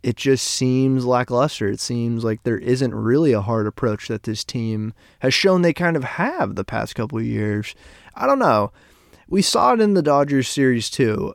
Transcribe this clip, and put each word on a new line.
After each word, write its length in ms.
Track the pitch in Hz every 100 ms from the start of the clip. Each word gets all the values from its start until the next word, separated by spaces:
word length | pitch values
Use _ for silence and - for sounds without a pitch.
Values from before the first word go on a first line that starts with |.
It 120 | 135 113
just 300 | 139 131 -
seems 600 | - 127 127 135 131 123
lackluster. 600 | 123 123 123 147 - 104
It 140 | -
seems 420 | - 120 117 117
like 200 | 117 107
there 160 | - 110
isn't 360 | 120 127 131 113
really 380 | 110 135 160
a 80 | 110
hard 260 | 98 113 107
approach 400 | - 123 107 -
that 160 | 110
this 220 | - 107 -
team 480 | 127 113 110 107 - _ _
has 140 | 131
shown 300 | 131 190 185
they 100 | 175
kind 240 | 156 175 165
of 60 |
have 520 | 127 - 208 349 101 98
the 80 |
past 320 | 98 110 113 -
couple 220 | 117 113
of 80 | 117
years. 500 | 110 107 104 107 - - - - -
I 100 | 254
don't 140 | 269
know. 320 | 208 107 104 _ _ _ _ _ -
We 140 | 190
saw 320 | - 247 247
it 80 | 240
in 140 | 214 190
the 60 |
Dodgers 460 | 147 143 143 139 123
series 420 | - 135 120 110
too 440 | - 123 110 -